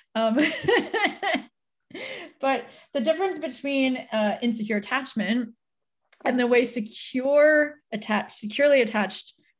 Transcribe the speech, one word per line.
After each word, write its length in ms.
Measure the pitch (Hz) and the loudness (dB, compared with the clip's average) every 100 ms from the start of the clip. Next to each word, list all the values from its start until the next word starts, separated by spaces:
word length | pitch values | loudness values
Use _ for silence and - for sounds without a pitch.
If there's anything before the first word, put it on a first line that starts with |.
| _ | _
Um, 220 | 226 226 240 | -2 0 2
<laughs> 40 | 311 - - 453 - 453 403 - 403 262 - _ _ _ _ 381 523 508 339 - | 0 0 2 2 2 -2 -2 -2 -4 -4 -6 _ _ _ _ -14 -12 -12 -16 -6
but 260 | 269 233 - - _ | -2 -2 -4 -20 _
the 60 | 285 | -2
difference 380 | 254 320 392 330 | 0 0 0 -2
between, 580 | 330 - 277 269 262 254 - | -8 -6 -2 0 0 -2 -4
uh, 260 | 220 214 - | -2 0 0
insecure 340 | 240 226 214 208 | -2 -2 -2 -4
attachment 800 | - 262 262 - 185 240 226 - _ _ _ _ _ - - | -2 -4 -4 -4 -2 -2 -4 -10 _ _ _ _ _ -6 -2
and 120 | 247 | 0
the 80 | 240 | 4
way 180 | 247 | 4
secure 1120 | 254 247 214 - - 254 262 294 302 302 294 294 - | 2 -2 -8 -10 -8 -4 2 6 6 6 2 -4 -10
attached, 400 | 214 214 208 - | -8 -2 -2 -2
securely 500 | - 208 214 285 277 | -8 -6 2 4 6
attached 500 | 220 214 196 - - _ _ | 4 0 -2 -6 -16 _ _